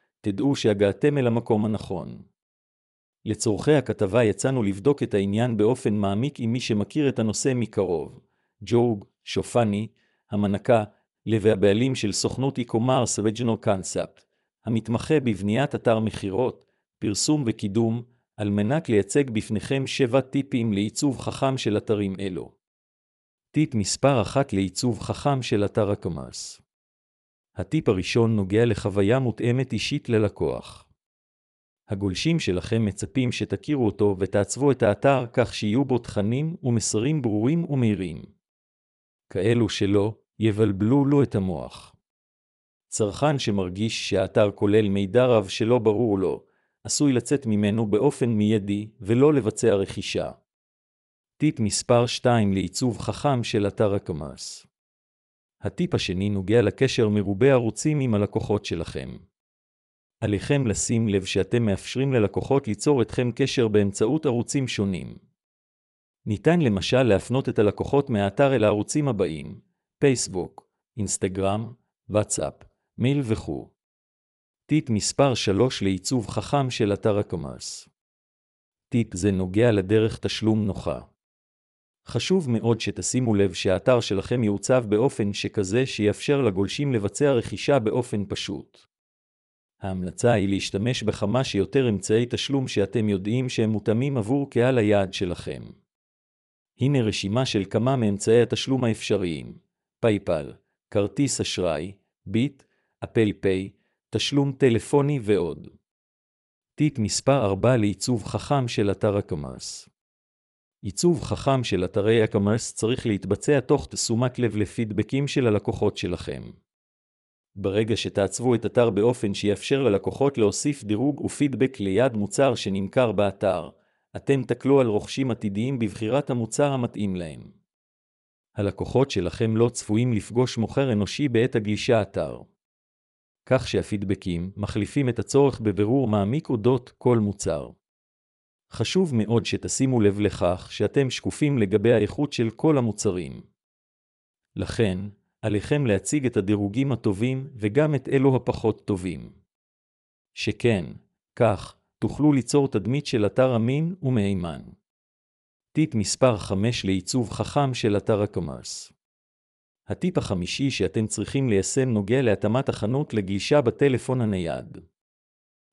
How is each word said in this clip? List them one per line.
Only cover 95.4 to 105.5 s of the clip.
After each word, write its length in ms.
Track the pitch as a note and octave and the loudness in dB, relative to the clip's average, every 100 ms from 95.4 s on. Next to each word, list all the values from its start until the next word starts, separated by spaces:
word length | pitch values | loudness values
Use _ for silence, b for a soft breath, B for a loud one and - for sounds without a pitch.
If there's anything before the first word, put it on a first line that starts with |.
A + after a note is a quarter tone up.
| - C2 A1 - _ _ _ _ _ _ _ _ _ _ | -10 -12 -14 -20 _ _ _ _ _ _ _ _ _ _
הנה 220 | B2+ C#3 | 0 2
רשימה 440 | A2 - F#2+ A#2 C3 | 0 -2 -2 -2 0
של 180 | G#2+ F#2 | -2 0
כמה 260 | A2 B2 C3+ | 0 0 2
מאמצעי 460 | G#2+ G2+ - A#2 | 0 0 4 4
התשלום 420 | A2+ A2 - C3 | 4 -2 -2 0
האפשריים: 720 | A#2+ A2 - G2+ F2+ D2 A#1+ - _ _ _ _ | 0 -2 -2 -2 -2 -6 -10 -18 _ _ _ _
פייפל, 520 | A#2 G2+ - D#2+ C#2 - _ _ _ | 0 0 0 -4 -4 -14 _ _ _
כרטיס 500 | G#2 G2+ - C#3 - | -2 -2 0 -2 -2
אשראי, 520 | G2+ - F2 D2+ F2+ - _ _ - | -4 -2 -2 -2 -6 -14 _ _ -4
ביט, 360 | G#2+ C#3 - _ _ _ _ | -2 -2 -6 _ _ _ _
אפל 280 | - A#2+ G#2+ - | -4 0 2 0
פיי, 300 | G2 F#2+ G2 - _ _ _ | -2 -2 -6 -14 _ _ _
תשלום 420 | G#2+ - C#3 C#3+ | -4 0 0 0
טלפוני 680 | C3 C3 A2+ - C#3+ C#3+ C#3+ | 2 2 2 2 2 2 -2
ועוד. 460 | G#2 G2 E2+ | 0 0 0